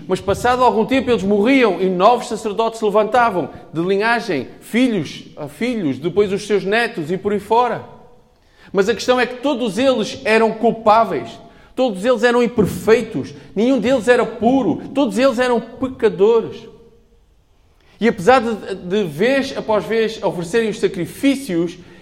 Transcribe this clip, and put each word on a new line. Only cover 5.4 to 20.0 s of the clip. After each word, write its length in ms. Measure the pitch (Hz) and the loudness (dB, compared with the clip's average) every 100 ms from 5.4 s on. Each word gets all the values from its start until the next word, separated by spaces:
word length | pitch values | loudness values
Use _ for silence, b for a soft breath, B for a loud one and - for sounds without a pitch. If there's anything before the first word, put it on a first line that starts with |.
| 147 | -14
filhos, 500 | - 240 226 156 131 | -6 -4 -2 -4 -4
depois 340 | 165 175 208 | -4 0 0
os 140 | 196 - | -2 -2
seus 160 | 202 | -2
netos 480 | 180 220 233 233 151 | 0 0 0 -4 -6
e 60 | 185 | -4
por 160 | 202 | -2
aí 60 | 202 | -4
fora. 440 | 190 226 247 175 - - - - _ _ b b b | 0 0 2 -2 -10 -20 -20 -20 _ _ b b b
Mas 180 | 190 196 | -2 0
a 40 | |
questão 260 | 208 - 254 | 0 0 0
é 60 | 240 | 0
que 120 | 254 | -2
todos 400 | 285 247 240 185 | -4 -2 -2 0
eles 440 | 269 240 202 - 208 | 2 2 -2 -6 0
eram 260 | 220 226 | 2 2
culpáveis, 840 | - 226 226 214 220 214 147 113 - B B B - | 2 -2 0 2 4 2 -2 -8 -16 B B B -2
todos 280 | 254 190 | -2 0
eles 200 | 226 247 | 0 2
eram 200 | 240 240 | 2 2
imperfeitos, 880 | 240 240 175 - 202 226 - 143 123 B B 190 | 2 2 -2 0 2 2 2 -6 -8 B B -2
nenhum 240 | 240 269 | 2 2
deles 280 | 208 262 208 | 2 0 4
era 180 | 240 208 | 2 2
puro, 640 | - 226 269 202 123 - | 0 2 2 2 -2 -4
todos 280 | - 269 190 | 0 0 2
eles 220 | 269 233 | 2 2
eram 200 | 254 233 | 0 0
pecadores. 1040 | 233 - 262 262 220 170 208 233 170 127 - - - _ _ _ _ _ _ _ _ b b b | -2 -8 -8 -2 -2 2 2 2 0 -10 -18 -20 -20 _ _ _ _ _ _ _ _ b b b
E 80 | 214 | 0
apesar 340 | 220 180 262 | 2 4 4
de, 340 | 233 202 160 190 | 4 -6 -8 -10
de 280 | 175 202 | -4 -2
vez 520 | 180 143 233 269 269 214 | -2 0 0 2 -2 -6
após 300 | 208 214 165 | -2 -2 0
vez 360 | 226 | -2